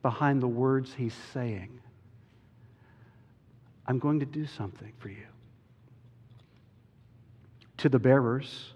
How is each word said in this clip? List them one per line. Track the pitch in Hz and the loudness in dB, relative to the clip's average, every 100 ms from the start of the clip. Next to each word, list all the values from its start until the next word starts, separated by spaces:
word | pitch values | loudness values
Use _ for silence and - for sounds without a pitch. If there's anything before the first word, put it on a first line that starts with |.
behind | 131 113 143 139 | -2 2 2 2
the | 123 | 2
words | 120 131 135 131 | 2 2 2 -2
he's | - 117 | -6 -6
saying. | - - 131 120 101 92 123 - - - - - - - - - - - - - - - _ - - - - - | -6 -12 -8 -6 -6 -10 -16 -20 -20 -20 -20 -20 -20 -20 -20 -20 -20 -20 -20 -20 -20 -20 _ -20 -20 -20 -16 -4
"I'm | 127 | 0
going | 147 151 | 2 0
to | 139 | -2
do | 143 151 | -6 -8
something | - 98 - 107 - | -6 -10 -10 -18 -16
for | 104 | -16
you." | 98 104 - - - _ - - - - - - - - - - - _ _ - - - - - - - - | -16 -18 -20 -20 -20 _ -20 -20 -20 -20 -20 -20 -20 -20 -20 -20 -20 _ _ -20 -20 -20 -20 -20 -20 -20 0
To | 147 | 4
the | 131 | 6
bearers | 120 135 120 123 147 - - | 6 6 6 -2 -4 -14 -18